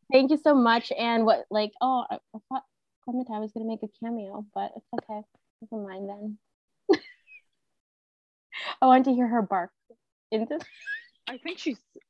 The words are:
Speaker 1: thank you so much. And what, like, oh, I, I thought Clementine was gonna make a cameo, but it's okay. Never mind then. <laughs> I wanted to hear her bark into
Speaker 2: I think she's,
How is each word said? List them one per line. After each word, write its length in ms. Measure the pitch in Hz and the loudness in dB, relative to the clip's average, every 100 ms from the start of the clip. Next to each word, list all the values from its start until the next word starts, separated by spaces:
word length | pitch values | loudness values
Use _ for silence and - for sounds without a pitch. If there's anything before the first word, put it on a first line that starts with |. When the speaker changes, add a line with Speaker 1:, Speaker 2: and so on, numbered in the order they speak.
| - | 4
Speaker 1:
thank 180 | 262 269 | 4 6
you 60 | 302 | 4
so 180 | 302 | 4
much. 380 | 277 233 233 - - | 6 6 2 0 -4
And 280 | 233 233 | 0 2
what, 200 | 220 185 - | 4 2 2
like, 220 | 214 214 - | -2 -2 -2
oh, 240 | 254 254 - | -2 0 -4
I, 100 | - _ | -10 _
I 40 | 220 - | -20 -10
thought 140 | 262 - _ _ _ | -10 -10 _ _ _
Clementine 360 | - 247 247 214 | -8 -6 -6 -8
was 100 | 214 | -8
gonna 140 | 226 220 | -8 -8
make 160 | 220 | -8
a 60 | 214 - | -10 -10
cameo, 440 | 226 233 196 208 208 | -8 -8 -10 -14 -12
but 160 | 196 202 - | -8 -8 -10
it's 100 | - | -14
okay. 280 | 233 - 214 214 _ _ - 220 | -12 -10 -10 -14 _ _ -20 -12
Never 120 | 220 | -10
mind 260 | 202 190 202 | -10 -10 -12
then. 300 | 202 214 214 _ _ _ _ - | -12 -12 -12 _ _ _ _ 0
<laughs> 100 | - - - _ - _ _ _ _ _ _ _ _ _ _ _ - - - | 0 -2 -20 _ -20 _ _ _ _ _ _ _ _ _ _ _ -12 -8 2
I 40 | 262 | 6
wanted 180 | 254 262 | 8 6
to 60 | |
hear 120 | 247 240 | 2 2
her 160 | 233 | 0
bark 280 | 196 190 175 _ _ _ _ _ - | 0 -2 -4 _ _ _ _ _ -6
into 280 | 220 233 294 - - - - - _ - | -4 -4 -6 -10 -16 -10 -10 -12 _ -16
Speaker 2:
I 100 | 254 | -12
think 200 | 330 359 | -12 -8
she's, 200 | 320 220 _ - | -8 -8 _ -18